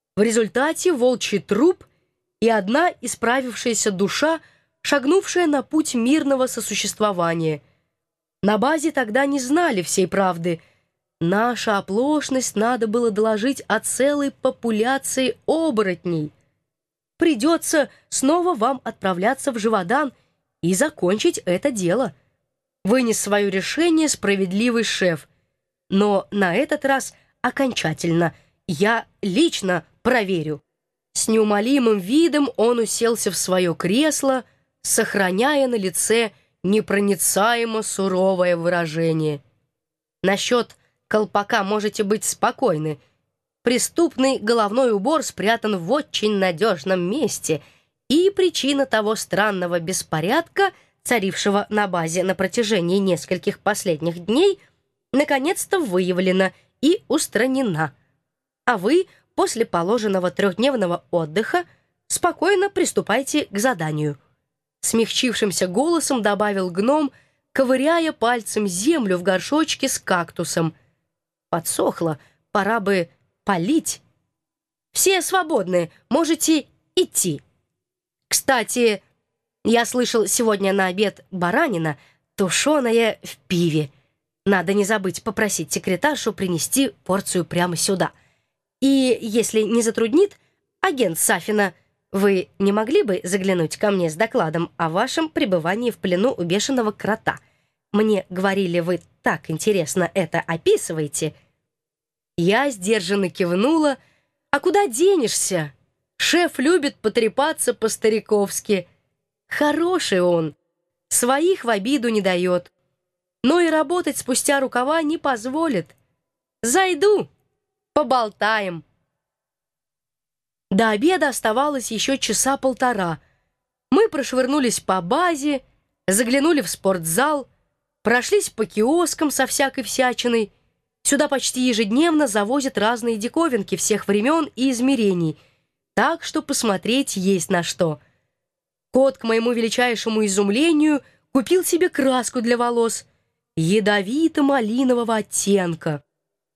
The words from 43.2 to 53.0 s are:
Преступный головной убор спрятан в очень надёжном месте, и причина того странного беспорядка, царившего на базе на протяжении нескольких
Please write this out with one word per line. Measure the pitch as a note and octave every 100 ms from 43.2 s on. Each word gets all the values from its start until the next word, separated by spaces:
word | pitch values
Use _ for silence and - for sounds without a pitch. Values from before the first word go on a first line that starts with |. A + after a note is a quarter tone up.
| _ _ _ _
Преступный | A#3 B3 - - E4+ - C4+ B3+
головной | G#3 A#3 G3+ A#3 B3+
убор | G3+ A3 D#4
спрятан | - - F#3+ A3+ G#3+ F#3+
в | E3
очень | D4 - - G#3+ G3+
надёжном | F#3 D#3+ A3 B3 F#3+ F#3
месте, | F3 C4 A#3 - - D#3 - _ _ _ -
и | D4 F#4+
причина | G4 F4+ - C4+ C#4 C4+
того | A3 G#3 A3
странного | - F3+ G#3+ F#3+ F3+ F3
беспорядка, | E3 F3+ - D#3 E3+ D4 E4 - G4 - _ _
царившего | - A#3+ F#3+ - G#3 G3+ G3
на | G#3 G3+
базе | F3+ D#3+ E3+
на | F#3 F#3
протяжении | F#3+ - G#3 G#3 E3+
нескольких | G3